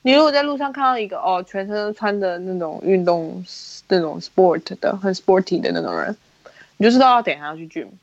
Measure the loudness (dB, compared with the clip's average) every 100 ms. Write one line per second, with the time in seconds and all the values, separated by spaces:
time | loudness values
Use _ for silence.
0 | 4 4 6 2 -2 -4 -6 0 0 0
1 | -4 -4 -2 -2 -4 -8 -6 -4 -6 -4
2 | -4 -2 -2 -4 -6 -6 -6 -4 0 2
3 | 2 0 -2 -12 -14 -18 -18 -20 _ 0
4 | 0 -8 -4 4 4 4 -4 -4 -2 -2
5 | -4 -2 2 2 2 -2 -2 -4 -4 -4
6 | -6 -8 _ _ -20 -20 _ _ 4 6
7 | 6 4 0 -6 -8 -12 -12 -12 -12 -18